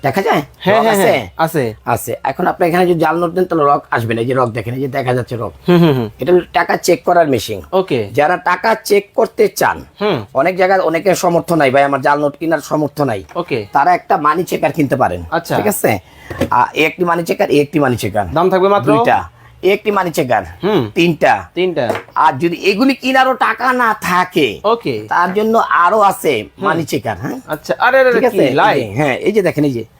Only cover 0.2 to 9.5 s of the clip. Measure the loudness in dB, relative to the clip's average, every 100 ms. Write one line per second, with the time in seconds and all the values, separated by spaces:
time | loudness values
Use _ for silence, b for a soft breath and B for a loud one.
0.2 | 0 -2 -2 -6 0 2 2 2 2 0
1.2 | -2 -4 -2 0 -4 -6 -4 -4 -4 -6
2.2 | -6 -2 -2 0 0 2 2 2 0 0
3.2 | -2 -2 -2 2 2 2 0 -4 -2 -2
4.2 | -2 0 0 -2 -6 -6 -6 -4 -2 -2
5.2 | -4 -8 -8 -8 2 4 4 2 -2 -6
6.2 | 2 2 2 -2 0 -2 0 0 2 2
7.2 | 2 0 -2 -10 -4 -2 0 -2 -2 0
8.2 | 0 0 -2 -2 0 -2 2 0 0 -2
9.2 | -2 0 0